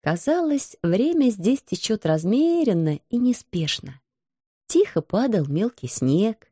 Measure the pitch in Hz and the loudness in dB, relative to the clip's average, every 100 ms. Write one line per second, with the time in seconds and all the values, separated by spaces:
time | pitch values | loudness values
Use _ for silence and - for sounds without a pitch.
0 | 147 170 - 339 320 285 - - 170 180 | -2 -2 0 0 0 -2 -4 -4 0 2
1 | 285 339 254 202 180 269 _ 175 - 214 | 2 4 2 2 0 0 _ -8 -4 -2
2 | 160 156 170 240 330 339 277 170 156 147 | 0 0 2 2 2 2 2 2 0 -2
3 | _ 240 247 240 - 175 156 - 139 - | _ -2 0 -2 -4 -4 -4 -6 -12 -20
4 | _ _ _ _ _ _ - 330 415 170 | _ _ _ _ _ _ 0 2 2 -2
5 | - 196 262 208 143 151 226 - 123 - | -2 -2 0 0 0 -2 -2 -6 -10 -2
6 | 127 151 220 220 _ | 0 2 0 -2 _